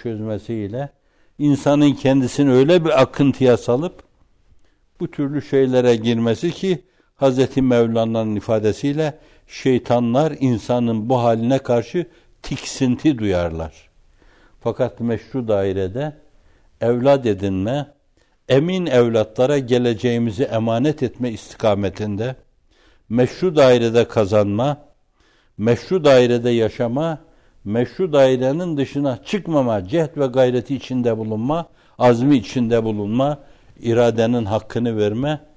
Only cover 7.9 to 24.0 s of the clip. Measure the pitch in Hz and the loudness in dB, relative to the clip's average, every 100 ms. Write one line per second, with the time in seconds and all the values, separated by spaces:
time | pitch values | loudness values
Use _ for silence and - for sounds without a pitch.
7.9 | 113 113 113 110 104 - 110 107 98 143 | 0 -2 -2 -2 -4 -2 -2 0 -2 -4
8.9 | 147 151 - _ _ _ - 135 123 - | -2 -4 -6 _ _ _ -4 0 0 2
9.9 | 127 120 127 156 143 131 110 - 123 120 | 0 0 0 0 0 -2 -2 -2 -2 0
10.9 | 110 113 127 120 113 117 135 131 120 - | -2 -2 0 2 0 0 -2 0 -2 -2
11.9 | 180 160 _ _ _ - - - - 131 | -6 -8 _ _ _ -12 -10 -8 -2 0
12.9 | 123 156 123 104 90 85 80 80 - _ | 0 0 0 0 -2 -2 -6 -10 -14 _
13.9 | _ _ _ _ _ _ _ 117 110 123 | _ _ _ _ _ _ _ -6 -4 -4
14.9 | - 117 110 - 135 113 101 98 95 92 | -4 -4 -4 -6 -6 -2 0 0 -2 -4
15.9 | 117 151 147 _ _ _ _ _ - 113 | -6 -8 -10 _ _ _ _ _ -6 -2
16.9 | 120 135 139 120 98 98 95 104 143 139 | 2 2 2 0 -2 -2 -2 -4 -4 -8
17.9 | _ _ _ _ _ - 131 170 185 170 | _ _ _ _ _ 0 2 2 -2 2
18.9 | 127 120 113 110 - 131 147 120 123 123 | 2 4 2 0 0 0 0 0 0 0
19.9 | 110 123 117 117 98 135 113 113 117 147 | 0 0 0 -2 -2 -2 -2 -2 0 0
20.9 | 147 120 - 123 107 - - 110 101 98 | -2 -4 -4 -8 -8 -14 -2 0 0 -2
21.9 | 95 107 101 123 127 _ _ _ _ _ | -4 -6 -6 -6 -8 _ _ _ _ _
22.9 | _ - 117 127 - 185 151 131 123 117 | _ -4 0 0 0 -2 4 4 4 4
23.9 | 117 | 2